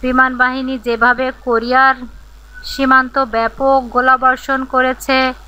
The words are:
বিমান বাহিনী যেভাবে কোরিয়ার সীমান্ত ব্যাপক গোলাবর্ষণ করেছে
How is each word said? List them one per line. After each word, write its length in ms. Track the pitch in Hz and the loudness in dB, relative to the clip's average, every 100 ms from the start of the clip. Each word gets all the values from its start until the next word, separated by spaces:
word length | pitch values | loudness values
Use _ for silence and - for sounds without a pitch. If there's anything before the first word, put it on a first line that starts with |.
বিমান 300 | 254 254 262 254 | 0 2 2 2
বাহিনী 340 | 254 254 262 262 240 | -2 -2 -6 -6 -4
যেভাবে 400 | 233 233 240 262 262 - | 0 2 2 -2 -6 -2
কোরিয়ার 500 | 226 240 254 269 254 247 - - - - - - | -2 0 2 2 0 -6 -18 -20 -20 -20 -18 -14
সীমান্ত 440 | - 269 262 254 269 262 226 | -4 2 2 2 -4 -2 -2
ব্যাপক 420 | 226 - 269 269 247 | -2 -2 2 2 0
গোলাবর্ষণ 680 | 247 254 262 262 247 - 269 262 | 0 2 2 2 0 -2 -4 -2
করেছে 440 | 254 254 240 - 262 262 254 | 0 0 -2 -2 0 0 -4